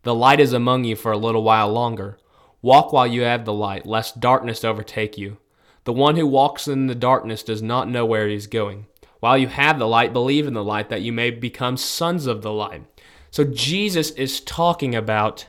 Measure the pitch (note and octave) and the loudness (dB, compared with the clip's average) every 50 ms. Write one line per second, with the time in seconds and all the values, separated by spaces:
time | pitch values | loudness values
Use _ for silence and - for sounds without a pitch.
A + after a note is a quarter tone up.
0 | _ A#2+ A#2 A2+ B2 C3+ C#3+ D3 D3 B2+ B2+ A#2+ A#2+ B2 B2+ B2+ B2 A#2 A2 - | _ -2 0 4 6 6 8 6 6 4 4 0 2 2 2 2 0 -2 -4 -4
1 | - A2+ G#2+ G#2 A2 A2+ A2+ A2+ A2 A2 A2 A2 G#2+ G#2 G#2+ A#2 A#2+ A#2 A#2 G#2 | -2 -2 -2 0 0 0 0 2 4 4 4 4 4 2 0 -2 -2 -2 -4 -6
2 | G2 G2 G2 _ _ _ _ _ _ _ _ _ - B2 C3 D3 - - D3+ C3+ | -10 -12 -14 _ _ _ _ _ _ _ _ _ 4 6 8 8 6 6 2 4
3 | B2 A#2+ A#2+ B2 A#2+ A#2+ A#2+ A#2+ A#2 A2 G#2+ G#2 G#2 G2+ G2 G2 - G2+ A2 A2+ | 4 4 2 0 0 0 0 -2 -2 -4 -4 -4 -4 -4 -6 -8 -8 -4 -4 -4
4 | A2 - - A#2+ A#2 B2 B2+ C3 A#2 A#2 A2 - - A2+ G#2+ G#2+ G#2 - - A2+ | -4 -4 -8 -2 2 4 4 4 2 -4 -8 -4 -4 -4 -4 -4 -8 -8 -6 -6
5 | G#2+ G#2 - - G2 G2 A2 _ _ _ _ _ _ _ _ _ _ B2 A#2 B2+ | -6 -6 -6 -12 -12 -12 -14 _ _ _ _ _ _ _ _ _ _ -4 0 2
6 | C#3 D3 D#3 E3 D#3+ C#3+ C3 C3+ C#3 C#3+ - - - D3+ C#3 C3+ C3+ C3 B2 A#2+ | 4 4 4 4 2 2 4 4 4 2 0 -4 -6 -4 -2 -2 -2 -2 -2 -2
7 | A#2+ B2+ C3 A#2+ - A2+ A2 G#2+ - A2+ A2 G#2+ A2 A2 A#2+ B2+ - A#2 B2 A#2+ | 2 2 2 2 0 -6 -10 -8 -6 -6 -6 -6 -4 -2 -2 -2 -2 -2 -2 -2
8 | A#2 A2+ A2+ G#2+ G#2+ G#2 G#2 G#2 G#2 G#2 - A2+ G#2 G2+ G2 G2+ G#2 _ _ _ | 0 0 0 0 0 -2 -4 -6 -8 -6 -4 -4 -4 -4 -8 -14 -18 _ _ _
9 | - _ _ _ - A#2 C3+ C3+ C3+ B2 - C#3 C#3 D3+ D#3+ C#3 A#2 A2+ A2+ A#2 | -20 _ _ _ 2 2 4 4 2 0 0 2 2 2 2 2 0 2 4 2
10 | B2 - B2 B2 B2 C3 C#3+ D3 D3+ C#3 A2+ A2 G2+ G#2 G#2+ G#2+ G#2 - A#2 G2+ | 2 2 0 -2 0 2 0 0 0 -2 -4 -4 -4 -4 -4 -4 -4 -4 -6 -6
11 | G2 A#2 A#2 A#2 A#2+ A#2+ A#2 A#2 A#2+ A#2 - - C3 B2 B2+ C3 - - - - | -6 -6 -4 -2 -2 -2 -4 -4 -10 -10 -6 -4 -4 -4 -4 -4 -6 -8 -6 -4
12 | E3+ E3+ F3 F3 C#3+ B2+ A2+ G#2+ G#2 G#2+ G#2+ G#2+ G#2 G2 - D2+ - _ _ _ | -4 -2 -2 -2 -4 -4 -6 -4 -6 -6 -6 -6 -6 -8 -10 -16 -20 _ _ _
13 | _ - _ - - _ - - D3 C#3 B2 A#2 A#2 C#3 E3+ G3 G#3 G#3 F#3 E3 | _ -20 _ -20 -20 _ -2 0 0 0 0 -4 -4 -2 -2 -2 -2 0 0 -2
14 | D3+ D#3 - - C3+ C3 - - - - - - E3+ F3 E3+ - C#3+ C3 A#2+ A2+ | -2 -4 -4 -6 -6 -6 -6 -8 -10 -10 -2 0 2 0 2 0 -2 -2 -2 -2
15 | G#2+ A2 G#2+ G#2+ G#2+ A2 - - - | -2 0 0 0 0 0 -2 -6 -20